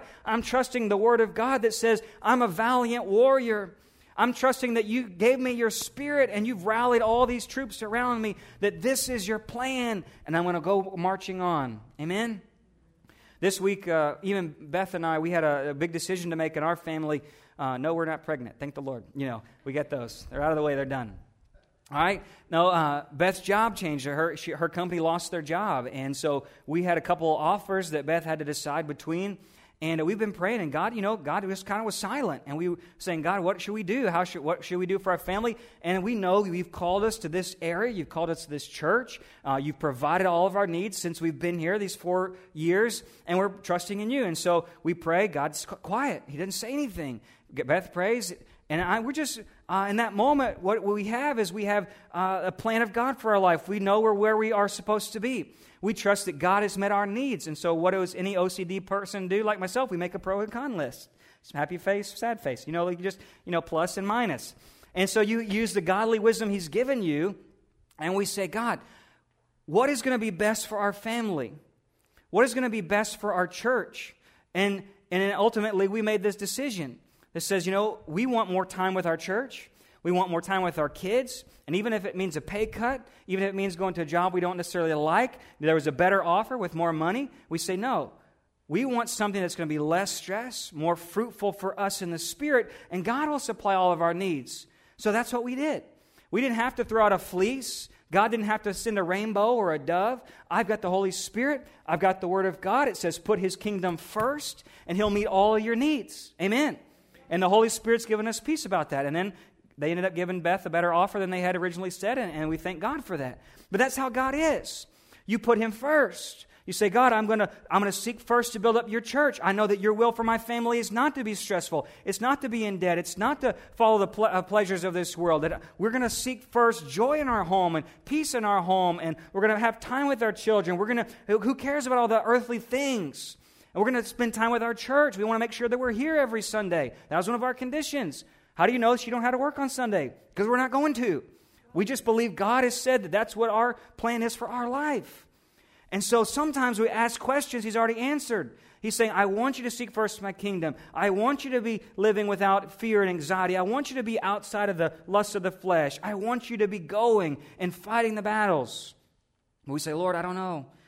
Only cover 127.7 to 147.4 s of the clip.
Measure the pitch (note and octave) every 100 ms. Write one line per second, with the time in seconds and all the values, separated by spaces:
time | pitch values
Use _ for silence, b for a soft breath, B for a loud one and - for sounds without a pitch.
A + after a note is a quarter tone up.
127.7 | D#3+ - B - D4 D4 B3 G#3 G3+ F3
128.7 | F#3 F3+ E3+ E3 E3 B G3 G#3+ G#3+ A#3
129.7 | A#3 - C4 C#4+ B3 A3+ - A3 G#3+ F3
130.7 | F3 G#3+ A#3+ - B B G#3 G#3+ C4+ C4
131.7 | D4 B3+ B3 A#3 A3 A3 B3 A#3 A#3 A#3
132.7 | B3+ C#4 A#3+ D3 - - - b b b
133.7 | F3 G#3+ B3 - - A#3 A3 A#3 A#3 A#3
134.7 | A#3 - C#4+ D4 F#3+ G#3+ A3+ A#3 - A#3+
135.7 | B3 B3+ G#3+ D4+ D#4 B3+ A3 F#3 G#3+ F#3+
136.7 | E3+ B2+ - B D#3+ F#3 A#3+ B3+ B3 B3+
137.7 | D4+ C#4+ C#4+ F3+ - - b b b F#3
138.7 | B3 A#3 A#3+ A#3 A#3+ A#3+ B3 C#4+ C#4+ C4+
139.7 | B3+ A#3+ F#3+ C3 - _ - G#3+ B3 B3+
140.7 | C4+ D4+ A#3 A#3+ D3 - - b b b
141.7 | D#3 G#3 C4+ A#3 A3+ A#3 E3 G3+ B3+ B3
142.7 | A#3+ B3+ B3 F#3 G3 A3 G#3 A3+ G#3+ A#3+
143.7 | A#3 B B A#3 A#3 A3+ - A#3 B3 A#3+
144.7 | C4+ D4+ B3 - - _ b b b b
145.7 | b b G3 G3+ A#3 A3+ C#4+ D#4 C4+ B3
146.7 | G#3 A3 A3 A#3 A#3 - C#4+